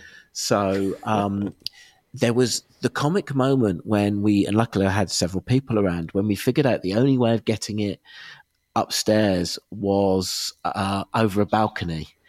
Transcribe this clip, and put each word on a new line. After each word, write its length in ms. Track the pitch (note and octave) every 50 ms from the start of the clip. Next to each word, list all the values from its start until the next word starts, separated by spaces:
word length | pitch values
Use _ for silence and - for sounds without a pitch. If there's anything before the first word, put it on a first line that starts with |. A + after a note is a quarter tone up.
| - - - - _ _ _
So, 600 | - - - A#2 G2+ G2+ F#2+ G2 G2 G2 G2 - - -
um, 500 | A2 A2 G#2 G2+ G2+ G2 G2+ G2+ G2 - _ _ - - - -
<laughs> 300 | - _ _ _ _ -
there 200 | B2+ B2 A#2+ A2+
was 300 | A#2+ B2+ A2+ - - - _ _ _
the 80 | - B2
comic 460 | - - C#3 D3 F3 G3+ - - C#3
moment 500 | C3+ B2+ C3+ C#3 C3+ A#2 G#2 F2+ D#2 -
when 360 | G#2 G#2+ G#2 G2+ G#2 G#2 G2+ G2+
we, 220 | G#2+ G#2 G2+ E2
and 100 | - G#2
luckily 300 | G#2+ A#2 - - G2+ G2
I 40 | F#2+
had 200 | F#2 G#2 F#2+ E2+
several 300 | - - F#2 E2+ F#2 F#2
people 360 | - - B2 C3+ C3+ - A2+
around, 340 | G#2+ G2+ F#2 F2 F2 E2 D#2+
when 160 | - G2 G2+
we 80 | G#2+ G2+
figured 300 | F#2+ - C3 B2+ D3+ C#3
out 160 | B2+ G#2 -
the 140 | - F2+ F#2+
only 220 | A2+ C3 C#3 C3+
way 180 | B2 B2 A2+ A#2
of 100 | A2 -
getting 340 | - A2+ G#2+ - - G#2 G#2+
it 220 | G#2 G2+ - - _ - - - - - - - _ _ _ _ _ _ _
upstairs 840 | A2+ - - - - - - G#2+ G#2+ G#2+ G2+ F#2 F2+ F2 E2+ - - - _
was, 840 | - G#2 G2 G2 G2 G2 G2+ F#2+ F#2+ F#2+ F#2 - - - - - - _ -
uh, 380 | F2 - G2+ G2 G2 G2 G2 - - -
over 260 | A#2 A2+ G#2+ F#2 G#2
a 40 | G#2
balcony. 640 | - - G#2+ A2 G#2+ - - F#2+ E2+ D#2+ D#2 D#2 - _ _ _